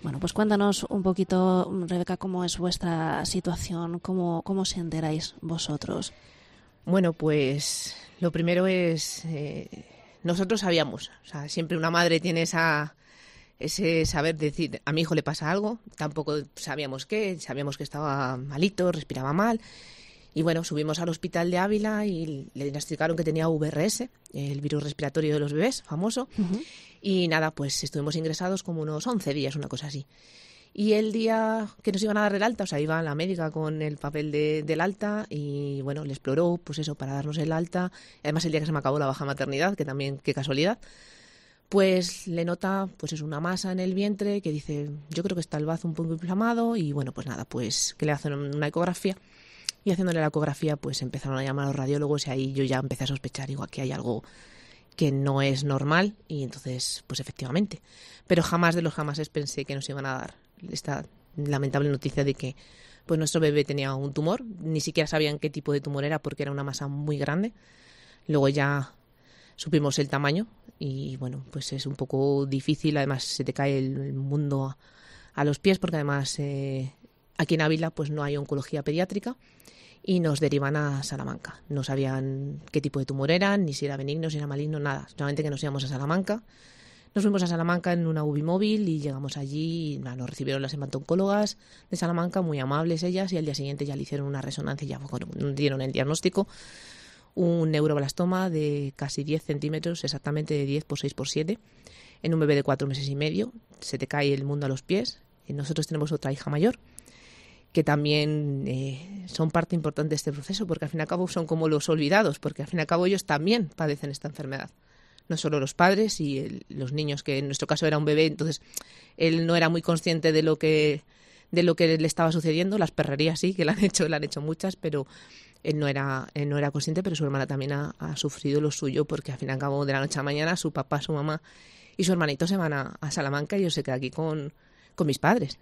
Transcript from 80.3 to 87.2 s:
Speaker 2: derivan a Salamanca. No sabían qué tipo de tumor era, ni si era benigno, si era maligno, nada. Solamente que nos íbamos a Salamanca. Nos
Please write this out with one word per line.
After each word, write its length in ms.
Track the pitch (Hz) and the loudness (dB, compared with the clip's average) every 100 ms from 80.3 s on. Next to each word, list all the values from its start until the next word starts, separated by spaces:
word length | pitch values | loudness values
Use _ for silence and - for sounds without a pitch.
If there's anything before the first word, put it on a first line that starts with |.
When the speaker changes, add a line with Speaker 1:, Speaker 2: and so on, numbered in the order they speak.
| 143 | 4
Speaker 2:
derivan 360 | 151 143 139 147 | 2 2 2 0
a 260 | 147 139 | 0 -2
Salamanca. 580 | 139 135 135 127 - - - | -4 -6 -6 -8 -12 -18 -6
No 160 | 147 | -4
sabían 800 | 131 135 135 131 135 135 139 143 - | -2 0 0 0 -2 -4 -6 -8 -4
qué 100 | 156 | -2
tipo 200 | 139 139 | -2 -4
de 60 | 131 | -2
tumor 240 | 139 139 | -2 2
era, 280 | 170 196 202 | 4 4 4
ni 160 | 175 | 2
si 100 | 135 | 0
era 140 | 143 139 | -4 -4
benigno, 320 | 139 156 160 | -4 -2 -2
si 80 | 151 | -2
era 80 | 147 | -4
maligno, 320 | 139 151 156 | -4 -2 -2
nada. 280 | 143 139 139 | -2 -2 -6
Solamente 280 | - 143 143 | -4 -2 0
que 80 | 151 | -2
nos 120 | 143 | -2
íbamos 220 | 151 139 | -2 -2
a 40 | 135 | -4
Salamanca. 540 | 135 139 175 190 214 - - - - - - - | -4 0 0 0 -2 -4 -20 -20 -20 -20 -20 -4
Nos 80 | 208 | 2